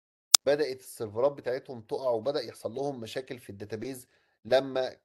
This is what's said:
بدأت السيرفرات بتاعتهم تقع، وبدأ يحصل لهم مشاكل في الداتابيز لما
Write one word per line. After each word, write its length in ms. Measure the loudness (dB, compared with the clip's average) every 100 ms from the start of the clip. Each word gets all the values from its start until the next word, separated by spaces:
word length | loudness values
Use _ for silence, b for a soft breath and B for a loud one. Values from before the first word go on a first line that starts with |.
| _ _ _ 4 6
بدأت 340 | 2 0 -6
السيرفرات 520 | -12 -8 -6 0 0
بتاعتهم 480 | 0 -4 -4 -6 -12
تقع، 300 | -6 -4 0
وبدأ 300 | 0 0 -2
يحصل 320 | -6 -8 -8
لهم 260 | -4 -4 -6
مشاكل 380 | -8 -8 -8 -12
في 120 | -14
الداتابيز 560 | -14 -10 -8 -8 -10 -14 _ _ _
لما 520 | 6 6 6 2 0 -4